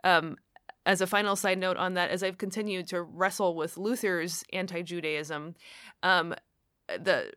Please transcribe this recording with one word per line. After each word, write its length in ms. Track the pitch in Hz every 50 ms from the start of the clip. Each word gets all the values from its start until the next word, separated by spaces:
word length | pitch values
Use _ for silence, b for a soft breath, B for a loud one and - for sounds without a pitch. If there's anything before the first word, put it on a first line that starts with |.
| B
Um, 340 | 185 175 160 160 160 - - _ _ - - _ - - _ -
as 160 | - 196 185
a 80 | 185
final 280 | 185 208 202 208 202 196
side 240 | 196 - 190 190 190
note 180 | 185 185 185
on 160 | - 185 185 185
that, 160 | 180 175 -
as 140 | - 180 196
I've 160 | 190 185 -
continued 480 | 208 196 - 220 214 208 190 185 175
to 160 | - 185 175 175
wrestle 520 | 160 - 165 185 196 - - 196 175 165
with 220 | 165 156 170 -
Luther's 680 | 165 190 220 254 - - 196 180 170 160 175 165 - - -
anti-Judaism, 1000 | - 190 185 185 180 170 175 160 175 170 160 156 151 151 151 151 156 147 151 170 170 - B B B B B B B B
um, 320 | - 185 185 175 165 170 - - - _ _ _ _ _ _ _ _
the 440 | - - - 160 185 170 120 71 - -